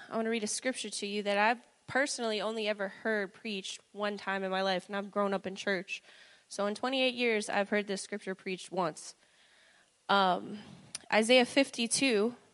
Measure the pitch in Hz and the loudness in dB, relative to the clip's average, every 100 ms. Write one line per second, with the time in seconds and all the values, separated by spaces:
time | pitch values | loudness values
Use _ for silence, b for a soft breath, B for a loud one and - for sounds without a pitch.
0 | B - 226 233 214 - 254 247 208 - | B -4 -2 -2 -2 -4 -4 -4 -8 -6
1 | 202 208 202 202 214 240 - _ - 254 | -4 -2 0 4 4 2 -6 _ -4 0
2 | 285 - 226 214 202 226 208 208 196 - | 0 -2 -2 -2 -2 -2 -2 -2 -6 -4
3 | 220 214 190 - 226 196 - - _ 202 | -2 -2 -2 -6 -6 -6 -8 -14 _ -4
4 | 208 202 196 196 190 190 196 180 - 202 | -4 -4 -4 -2 0 0 0 0 -2 -6
5 | 202 202 196 196 190 190 - 185 - - | -4 0 0 0 -4 -4 -2 -2 -4 -12
6 | B B B B B - 202 208 247 262 | B B B B B -4 -2 -2 -2 2
7 | 262 240 247 214 208 202 202 208 208 190 | 0 2 2 2 0 -2 0 0 -2 -6
8 | - 208 - 185 196 185 - 180 170 - | -6 -8 -8 -8 -6 -8 -6 -2 -2 -2
9 | - - b b b b b b b _ | -16 -18 b b b b b b b _
10 | - 202 190 180 - 208 B B B - | 4 6 6 2 -2 -12 B B B -18
11 | - 208 220 254 240 285 277 - 233 - | 2 2 8 6 8 4 2 0 0 2
12 | 269 214 220 240 - | 4 4 2 -2 -20